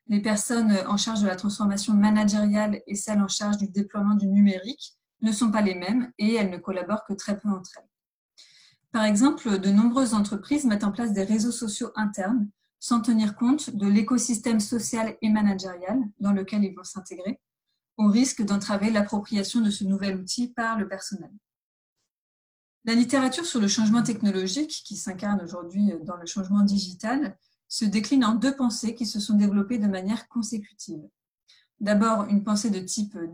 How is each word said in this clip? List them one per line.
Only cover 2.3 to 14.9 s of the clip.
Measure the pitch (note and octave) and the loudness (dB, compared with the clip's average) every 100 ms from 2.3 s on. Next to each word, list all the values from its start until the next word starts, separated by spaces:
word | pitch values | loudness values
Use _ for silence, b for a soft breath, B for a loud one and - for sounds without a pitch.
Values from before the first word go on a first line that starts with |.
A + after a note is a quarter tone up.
| G#3 G#3 G#3 G#3+ G3+ - | 2 2 2 0 -2 -6
et | |
celles | G3+ - G#3 | -8 -2 0
en | G3 | 0
charge | - G#3 G3+ | 0 -2 -2
du | G3 | -2
déploiement | G3 G3+ G#3 G3+ | -2 -4 0 2
du | G#3 F#3+ | 2 4
numérique | G3+ G3+ F#3 G3 D4+ - _ _ _ | 6 6 4 -4 -14 -16 _ _ _
ne | A3 | -2
sont | G#3 A3+ | 0 0
pas | G#3 | 2
les | G3 | 0
mêmes | F3+ F3+ B3 A#3+ - | 0 -2 -2 -2 -2
et | G#3 | 0
elles | A3+ G3 | 2 0
ne | F3 | -4
collaborent | - F#3 F3+ G#3+ | -6 -6 -4 -6
que | - | -6
très | G3 - G3+ | -8 -6 -4
peu | G#3 | -4
entre | F#3 F#3 - | -4 -8 -20
elles. | - _ _ _ _ _ b b b b _ | -20 _ _ _ _ _ b b b b _
Par | A3+ | 0
exemple, | G#3+ G3+ C#4 E4 A3+ F#3+ | 2 4 4 2 -2 0
de | G3 | 4
nombreuses | G3+ A#3+ B3 B3 | 6 6 4 2
entreprises | A3 G3+ G3 - D4 C4 | 2 0 -4 -2 0 0
mettent | G#3 | 0
en | G3+ | -2
place | G3 A#3 | -2 -2
des | G3 | -2
réseaux | G3 A3 A#3+ | 0 0 0
sociaux | A3+ A3+ - A3+ - | -4 -6 -6 -8 -4
internes | G#3 G#3 F#3 A#3+ G#3 - _ _ | -4 -2 -2 0 -2 -6 _ _
sans | - A#3+ | -2 0
tenir | A#3 A3 G#3 | 2 2 2
compte | - A#3+ D4 - | 0 2 2 0
de | G3+ G3+ | -2 2
l'écosystème | G#3 A3+ B3 - G#3+ A#3+ A3+ | 4 4 0 0 -2 0 0
social | G3+ A#3 A3 | 0 -4 -2